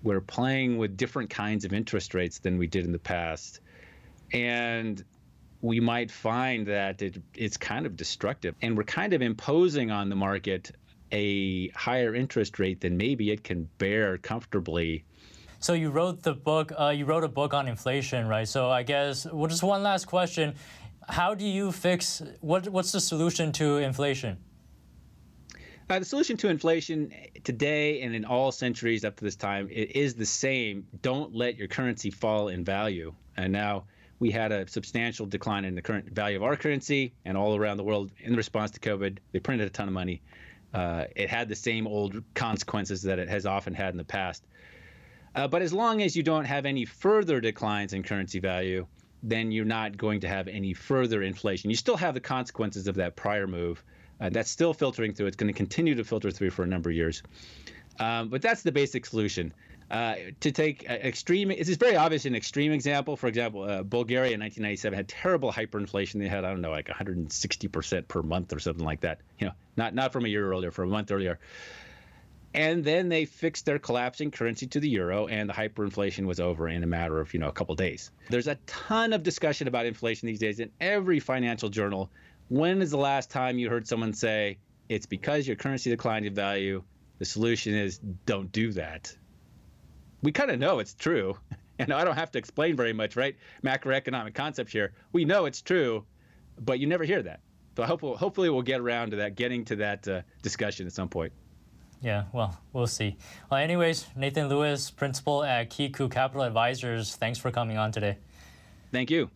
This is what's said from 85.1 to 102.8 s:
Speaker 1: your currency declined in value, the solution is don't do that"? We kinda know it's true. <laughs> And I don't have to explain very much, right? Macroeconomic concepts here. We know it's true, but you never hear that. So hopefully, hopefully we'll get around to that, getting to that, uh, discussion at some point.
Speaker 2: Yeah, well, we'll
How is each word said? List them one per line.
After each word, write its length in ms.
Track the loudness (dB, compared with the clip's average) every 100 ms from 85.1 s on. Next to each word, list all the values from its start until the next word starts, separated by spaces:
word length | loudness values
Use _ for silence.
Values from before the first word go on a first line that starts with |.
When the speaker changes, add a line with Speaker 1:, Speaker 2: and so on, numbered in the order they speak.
| -6 0 0 0
Speaker 1:
your 100 | -2
currency 320 | -2 -2 0
declined 360 | 0 2 0 0
in 80 |
value, 500 | 0 0 0 0 -2 -6 _ -20 -10
the 60 | -6
solution 480 | 0 2 2 2
is 260 | 0 0 -4 -8 -8 -2
don't 260 | -2 -2
do 200 | -2 -2
that"? 420 | -2 -6 -10 -14 -18 -20 -20 -20 -20 -20 -20 -20 -20 -20 -2
We 120 | 0
kinda 240 | 2 2 4
know 220 | 4 2
it's 140 | 0
true. 440 | -2 0 2 2 -4 -8
<laughs> 300 | -16 -16 -8
And 120 | -2
I 120 | 2
don't 120 | 2 2
have 160 | -2
to 60 | -4
explain 380 | -6 0 2 4
very 180 | 2
much, 220 | 2 -2 0
right? 200 | 0 -2 -16 -6
Macroeconomic 720 | -2 0 2 0 0 -4 -6 -4
concepts 360 | -4 -4 -4
here. 220 | 0 -2 -4 _
We 120 | 2 6
know 200 | 6 4
it's 160 | -2
true, 440 | 0 2 4 0 -6 _ -20 -20 -20 -8
but 200 | 0 2
you 60 | 2
never 180 | 2
hear 200 | 2 0
that. 160 | 0 -10 _ _ -16 -4
So 80 | 0
hopefully, 320 | 0 -2 -2
hopefully 320 | -2 2 4
we'll 100 | 4
get 200 | 2 0
around 300 | 0 0 0
to 40 | -2
that, 180 | -2 0
getting 300 | -2 -2 -2
to 120 | -2
that, 300 | -2 -2 -2
uh, 140 | -4 -6 -8
discussion 420 | -8 -2 -2 -2 -8
at 80 |
some 160 | -4 -4
point. 240 | -4 -6 -8 -20 -20 -20 -20 -20 -10
Speaker 2:
Yeah, 240 | -2 -2 -2
well, 260 | -2 -2 -4 -8
we'll 140 | -2